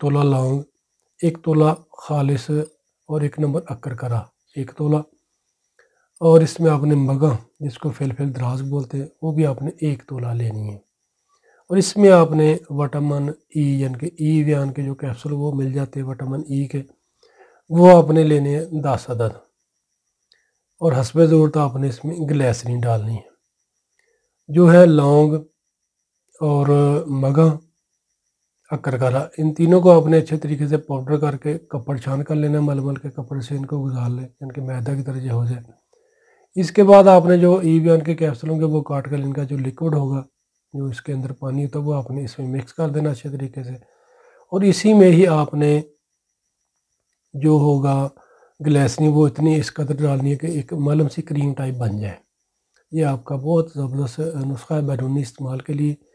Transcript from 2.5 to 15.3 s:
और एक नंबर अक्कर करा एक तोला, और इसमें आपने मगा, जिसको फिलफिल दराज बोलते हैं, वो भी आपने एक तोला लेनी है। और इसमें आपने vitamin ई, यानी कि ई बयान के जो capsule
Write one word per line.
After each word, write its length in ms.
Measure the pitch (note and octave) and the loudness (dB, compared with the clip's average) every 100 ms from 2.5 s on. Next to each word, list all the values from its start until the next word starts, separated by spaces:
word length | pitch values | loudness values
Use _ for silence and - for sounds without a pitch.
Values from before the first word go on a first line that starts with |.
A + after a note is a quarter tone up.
| D3+ D3+ _ _ _ - | -6 -6 _ _ _ -8
और 160 | D3+ D3 | -6 -4
एक 140 | D3+ | -4
नंबर 220 | D3 D3 - | -4 -4 -8
अक्कर 260 | A#2 C3+ A#2 | -12 -12 -10
करा 320 | B2 A#2 - _ _ C#3+ | -6 -6 -8 _ _ -12
एक 160 | C3 | -12
तोला, 320 | - D3+ D3+ D3+ _ _ _ _ _ _ _ _ _ _ - | -6 -2 -2 -4 _ _ _ _ _ _ _ _ _ _ -2
और 220 | E3 E3 | 6 6
इसमें 260 | D#3 - E3 | 4 0 0
आपने 240 | D3 D3+ D3 | 0 0 0
मगा, 400 | C3+ C3+ D3+ A2+ - - | 0 0 0 -2 -8 -12
जिसको 300 | C#3+ - D#3 | -12 -8 -10
फिलफिल 400 | A#2 C3+ A#2+ C#3+ | -6 -8 -6 -8
दराज 300 | B2 B2 C3 | -6 -6 -6
बोलते 340 | C3+ C#3+ B2+ C#3 | -6 -6 -6 -10
हैं, 120 | - - | -10 -10
वो 100 | D#3+ | -6
भी 100 | D3+ D3+ | -2 -2
आपने 280 | B2 C#3+ - | -2 -10 -6
एक 200 | D#3 B2+ - | -6 -6 -10
तोला 240 | B2+ A#2+ | -10 -8
लेनी 340 | A#2 A2+ G#2+ G#2 | -6 -6 -8 -12
है। 140 | G2+ _ _ _ _ _ _ _ _ - | -14 _ _ _ _ _ _ _ _ -2
और 80 | F#3+ | 0
इसमें 320 | - G#3 G3+ | 0 4 6
आपने 400 | F3 D#3 D#3 D#3 D#3+ - | 8 6 2 2 0 -4
vitamin 600 | C#3+ C#3+ D3 D3 C#3+ C#3+ D#3 _ D#3 | -6 -4 -4 -4 -4 -6 -8 _ -4
ई, 200 | C#3+ C#3 | -2 -2
यानी 200 | C3+ B2 | -4 -6
कि 160 | E3 - | -10 -4
ई 220 | D#3 D#3 | 0 0
बयान 280 | D3 C#3+ C#3 | 2 0 -2
के 120 | C3 | -6
जो 100 | C#3 C3+ | -8 -8
capsule 360 | C3+ A#2 D3+ | -10 -8 -8